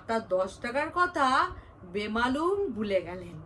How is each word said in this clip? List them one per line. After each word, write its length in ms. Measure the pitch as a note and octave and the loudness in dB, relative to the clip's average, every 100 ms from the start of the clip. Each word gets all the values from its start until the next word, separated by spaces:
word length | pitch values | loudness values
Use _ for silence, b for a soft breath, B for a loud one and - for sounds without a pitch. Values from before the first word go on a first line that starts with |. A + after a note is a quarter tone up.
| - | -2
তার 140 | A3+ - | -2 2
দশ 160 | F#3 F#3+ - | 0 0 -4
টাকার 280 | A#3+ C4+ D#4 F4 | -4 -2 0 2
কথা 300 | F4 - B3+ C#4 F#4 - B B - | 2 4 4 4 2 -2 B B -8
বেমালুম 640 | G3+ G#3 A3 B3+ C#4+ E4+ G4+ F#4+ | -6 -2 0 0 2 2 2 0
ভুলে 260 | G#3 G#3+ F#3 E3 | -2 2 0 0
গেলেন। 280 | F3+ F3 D#3+ | -10 -12 -14